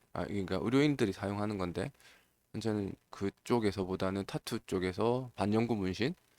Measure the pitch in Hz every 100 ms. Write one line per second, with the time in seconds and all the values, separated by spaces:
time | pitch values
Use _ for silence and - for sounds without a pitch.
0 | _ - 90 101 92 92 95 131 151 139
1 | 110 95 98 101 104 104 92 85 101 -
2 | - - _ _ _ 110 110 104 98 -
3 | _ - 98 - - 123 107 98 92 92
4 | 95 98 98 156 - 113 - 95 92 92
5 | 110 123 127 - 98 110 117 113 92 92
6 | 117 185 _